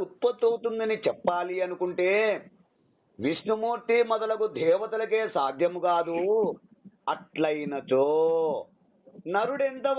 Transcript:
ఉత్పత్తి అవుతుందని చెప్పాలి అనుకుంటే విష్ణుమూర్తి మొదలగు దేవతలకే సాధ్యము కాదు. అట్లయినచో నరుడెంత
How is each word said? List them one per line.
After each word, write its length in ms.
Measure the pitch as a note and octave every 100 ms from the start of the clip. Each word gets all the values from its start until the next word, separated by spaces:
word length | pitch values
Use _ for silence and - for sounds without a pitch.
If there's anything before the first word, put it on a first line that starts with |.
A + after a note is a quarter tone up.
| F#3
ఉత్పత్తి 400 | - A#3+ B3 A#3
అవుతుందని 460 | A#3 A#3 A3 A3 G#3+ -
చెప్పాలి 480 | - - F3 F3+ F#3 F3+
అనుకుంటే 460 | E3+ F3+ F3+ F3+ G3+ A3 F3+ - _ _ _ _ _ _ - B2+
విష్ణుమూర్తి 720 | E3 G#3 A3 A3+ A#3 - A#3 A3+
మొదలగు 360 | A3 A3 A3 G#3+ C3
దేవతలకే 580 | E3 F#3 G#3+ A3 A3 A3 A3 D#3
సాధ్యము 440 | C3+ C3+ E3+ F3+ F3
కాదు. 320 | E3+ E3 E3+ F#3 A3 F#3+ - _ _ - _ -
అట్లయినచో 960 | D#3 - - D#3 D3+ D3 C#3 C3 C3 C#3+ D#3 E3 E3 D#3+ B2+ - _ _ _ - - D#3+ G3
నరుడెంత 520 | A#3+ C4+ C#4 C4 C4+